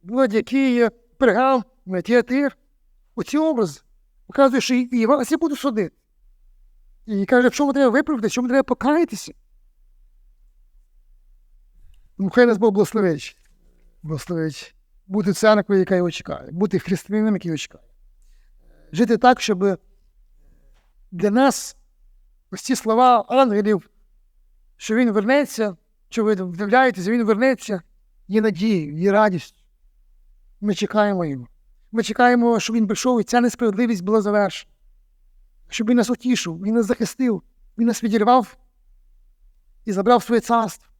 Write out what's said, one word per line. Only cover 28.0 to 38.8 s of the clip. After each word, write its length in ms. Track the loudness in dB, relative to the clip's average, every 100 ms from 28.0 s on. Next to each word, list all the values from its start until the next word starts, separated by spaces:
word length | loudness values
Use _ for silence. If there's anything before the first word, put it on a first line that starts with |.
| _ _ -2
є 140 | 0
надією, 560 | 0 -2 0 0 -2 -2
є 140 | 0
радістю. 520 | 2 2 0 -10 _ _ _ _ _ _ _ _ _ _ _
Ми 140 | -4
чекаємо 500 | -2 -2 0 0 0
його. 220 | -4 -8 -12 _ _ _ _
Ми 120 | -6
чекаємо, 560 | -4 2 4 4 2 0
щоб 160 | -2
він 120 | -2 -2
прийшов, 340 | -2 0 0
і 20 |
ця 180 | 0 0
несправедливість 640 | 0 0 -2 0 -2 -2
була 180 | 0 0
завершена. 520 | 0 0 0 -6 -20 _ _ _ _ _ _ _ _ _ _
Щоб 200 | -6 2
він 80 | 2
нас 120 | 2
утішив, 520 | -2 -2 -2 -4 -8
він 140 | -2
нас 100 | -2
захистив, 580 | 0 -2 -4 -2 -2 -2 _ _ -18 -2
він 100 | -2
нас 160 | -2
відірвав 540 | -2 0 4 2 0 -14 _ _